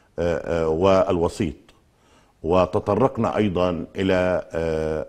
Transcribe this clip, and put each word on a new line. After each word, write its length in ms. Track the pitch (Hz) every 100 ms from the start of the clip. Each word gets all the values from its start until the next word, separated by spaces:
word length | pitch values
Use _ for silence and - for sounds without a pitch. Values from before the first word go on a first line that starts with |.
| _ -
آه، 440 | 85 80 - 82
آه، 40 | 80
والوسيط، 840 | 80 95 95 92 90 85 - 87 - - _ _ _ _ _ _ _
وتطرقنا 920 | 78 92 87 104 - 101 131 - 98 85
أيضًا 500 | 107 87 90 82 - -
إلى، 500 | 95 92 92 87 -
آه، 540 | 82 82 80 78 78